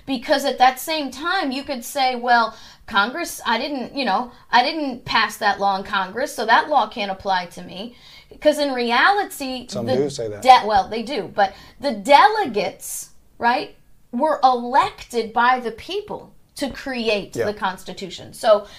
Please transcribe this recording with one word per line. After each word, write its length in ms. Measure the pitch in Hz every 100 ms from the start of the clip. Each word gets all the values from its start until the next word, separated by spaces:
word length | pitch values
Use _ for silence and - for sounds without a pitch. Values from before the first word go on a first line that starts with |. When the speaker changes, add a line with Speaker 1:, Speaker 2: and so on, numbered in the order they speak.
| -
Speaker 1:
Because 400 | 262 262 285 277
at 140 | 247
that 200 | 254 254
same 300 | - 311 277
time, 420 | 254 330 381 294
you 120 | 262
could 200 | 294 262
say, 320 | 233 285 262 208
"Well, 400 | 233 240 226 - - - -
Congress, 560 | 214 208 285 330 -
I 140 | - 226
didn't, 380 | 285 277 214 277
you 100 | 247
know, 260 | 190 240 - -
I 100 | 240
didn't 420 | 262 330 285 240
pass 320 | - 240 214 -
that 220 | 214 196
law 160 | 196 190
in 60 |
Congress, 520 | 196 202 185 220 285 -
so 100 | 220
that 240 | 247 -
law 180 | 202 214
can't 220 | 240 202
apply 380 | 190 202 185 180
to 160 | 180
me." 320 | 175 180 233 - - - - -
'Cause 200 | 302 294
in 120 | 285
reality, 920 | 247 240 240 339 403 381 - 262 254 240
Speaker 2:
Some 200 | - 117
Speaker 1:
the 80 | -
Speaker 2:
do 140 | -
say 160 | 139 110
that. 160 | 104
Speaker 1:
de-, 180 | 254 247 208
well, 200 | 208 185
they 140 | 220
do, 300 | 220 277 -
but 200 | - 196 - - -
the 100 | 285
delegates, 1160 | 208 196 285 392 427 349 202 185 - - - - - _ -
right, 360 | 233 262 - - _ - -
were 280 | 240 311 285
elected 920 | 262 254 240 277 392 - - 240 214
by 260 | - 220 254
the 120 | 233
people 640 | 220 - 392 415 - - - _ -
to 120 | 269
create 640 | - 277 254 220 208 180 127
Speaker 2:
Yeah. 100 | 107
Speaker 1:
the 80 |
Constitution. 800 | - 196 180 - 180 190 - -
So 340 | - 240 208 -